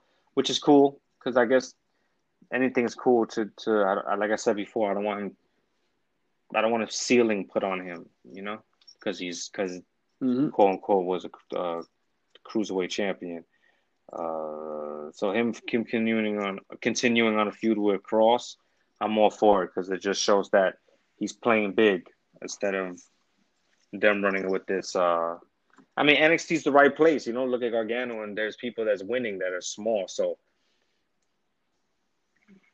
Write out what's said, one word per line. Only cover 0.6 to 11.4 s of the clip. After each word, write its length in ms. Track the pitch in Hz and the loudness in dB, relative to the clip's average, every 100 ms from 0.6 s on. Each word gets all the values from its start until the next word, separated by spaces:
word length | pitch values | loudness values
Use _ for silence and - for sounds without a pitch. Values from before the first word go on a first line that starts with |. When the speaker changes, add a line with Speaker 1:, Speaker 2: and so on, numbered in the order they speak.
| - 143 139 139 _ _ | 6 6 6 2 _ _
Speaker 1:
'cause 160 | 131 123 | -2 0
I 100 | 117 | 4
guess 280 | 131 - - _ _ _ _ _ _ _ | 2 0 -8 _ _ _ _ _ _ _
anything's 420 | 123 127 131 117 | -2 0 0 -2
cool 320 | - 131 120 110 | 0 2 2 2
to, 220 | - 104 - | -2 -6 -6
to, 60 | - 107 | -2 2
I, 300 | 95 98 - | 2 0 -2
I, 20 | 101 | -2
like 140 | 104 | -2
I 60 | 107 | 0
said 200 | - 104 | 0 -2
before, 340 | 95 117 101 | -4 -4 -2
I 40 | |
don't 100 | 98 | -2
want 160 | 104 101 | -4 -4
him, 160 | 101 - _ _ _ _ _ _ _ _ _ _ _ | -8 -12 _ _ _ _ _ _ _ _ _ _ _
I 60 | - | -2
don't 100 | 110 | 0
want 140 | 117 | 0
a 60 | 104 | -2
ceiling 560 | - - 123 113 101 90 | -6 2 4 4 0 -4
put 160 | 110 | -4
on 160 | 101 92 | -2 -4
him, 240 | 90 85 - _ - | -8 -14 -16 _ -20
you 120 | 95 | -14
know, 200 | 101 110 - _ _ _ | -12 -12 -14 _ _ _
'cause 180 | 110 90 | -8 -6
he's, 300 | 90 85 - | -8 -10 -10
'cause 320 | - 95 90 - _ _ _ | -6 -6 -8 -14 _ _ _
Speaker 2:
Mm-hmm. 280 | 131 123 151 | -2 0 0
Speaker 1:
quote 200 | - 101 | 4 2
unquote 340 | 92 - 98 90 | 2 0 0 2
was 180 | 90 | -4
a, 320 | - - | -6 -16